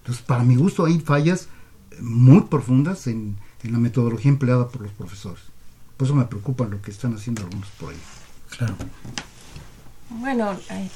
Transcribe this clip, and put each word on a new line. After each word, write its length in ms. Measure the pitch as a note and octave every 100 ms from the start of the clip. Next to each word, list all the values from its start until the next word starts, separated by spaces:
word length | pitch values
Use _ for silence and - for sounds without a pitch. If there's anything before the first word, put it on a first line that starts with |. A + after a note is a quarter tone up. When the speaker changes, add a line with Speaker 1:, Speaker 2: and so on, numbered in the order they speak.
Speaker 1:
Entonces, 240 | - B2
para 180 | - A#2+
mi 140 | B2 B2
gusto, 280 | F3+ G3 E3
hay 120 | E3
fallas 480 | D#3 C#3+ D3+ F3+ - - - - - -
muy 400 | A#2 A#2 B2+ E3
profundas 680 | G#3 D#3 A2+ B2+ D3 F#3+ B2+
en, 300 | A2+ G#2+ G2+ - -
en 80 | A2+
la 60 | A#2
metodología 540 | A#2 B2 A#2 A2+ C3+
empleada 340 | C#3 B2 B2 A#2+
por 120 | -
los 80 | G#2
profesores. 540 | G2+ F2+ G2+ G2+ E2+ - - - - - -
Por 100 | C3+
eso 80 | C#3+
me 80 |
preocupa 400 | A#2+ G#2 G2+ B2+ A2+
lo 160 | G2+
que 80 | G2+
están 240 | G2+ B2
haciendo 280 | G#2+ G#2 A2+
algunos 260 | F#2 G2 G2 -
por 120 | E2+
ahí. 60 | D#2+ - - - - - -
Speaker 2:
Claro. 160 | A#2 G2 G#2+ - A#2 - - - - - - - - - -
Speaker 3:
Bueno, 420 | A3+ B3+ B3+ G#3 F#3 -
eh, 180 | F#3+ F#3+